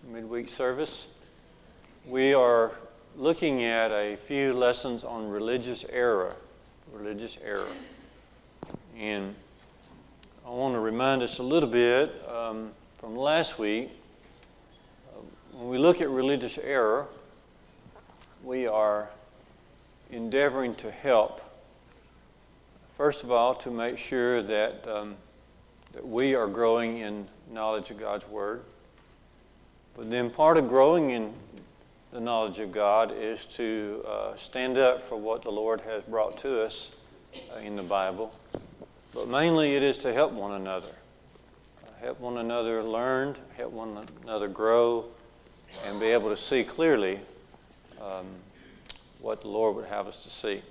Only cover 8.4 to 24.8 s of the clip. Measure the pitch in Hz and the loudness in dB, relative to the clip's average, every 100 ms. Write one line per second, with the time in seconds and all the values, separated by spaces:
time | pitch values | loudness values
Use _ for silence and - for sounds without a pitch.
8.4 | - - - - - 113 107 104 98 104 | -20 -20 -16 -16 -16 -8 -4 -4 -6 -12
9.4 | - - - - - - - - - - | -20 -20 -20 -20 -20 -20 -20 -20 -20 -20
10.4 | 123 123 131 120 110 113 131 135 120 - | -12 -4 -2 0 -2 2 2 2 0 -4
11.4 | 127 160 139 120 120 123 151 - - 117 | 2 2 4 6 6 6 2 -2 -10 -8
12.4 | 117 110 110 - - - 117 113 139 160 | -6 -8 -10 -16 -20 -16 -12 -4 2 2
13.4 | 160 - 107 107 135 - - - - - | 0 -2 -2 -2 -4 -14 -20 -20 -20 -20
14.4 | - - - - - - - - - - | -20 -20 -20 -20 -20 -20 -20 -20 -20 -20
15.4 | - 127 120 127 160 175 156 131 131 139 | -20 -12 -4 6 6 6 2 0 0 0
16.4 | 120 - 147 139 110 120 143 - - - | -2 -8 -2 2 2 2 -2 -14 -20 -20
17.4 | - - - - - - - - - - | -20 -20 -20 -20 -20 -20 -20 -20 -20 -20
18.4 | 127 127 120 107 107 104 107 - - - | -6 -2 0 2 4 2 -2 -14 -20 -20
19.4 | - - - - - - - 120 113 131 | -20 -20 -20 -20 -20 -20 -14 -10 -2 2
20.4 | 143 131 123 110 113 101 139 117 107 - | 2 0 -4 -6 -12 -6 4 4 4 -2
21.4 | - - - - - - - - - _ | -18 -20 -20 -20 -20 -20 -20 -20 -20 _
22.4 | _ - - - - - 147 143 123 120 | _ -20 -20 -20 -20 0 0 0 0 4
23.4 | 120 131 131 117 120 - - 131 123 123 | 4 2 -4 -4 -4 -6 -4 0 2 2
24.4 | 101 107 110 - | 2 0 0 -2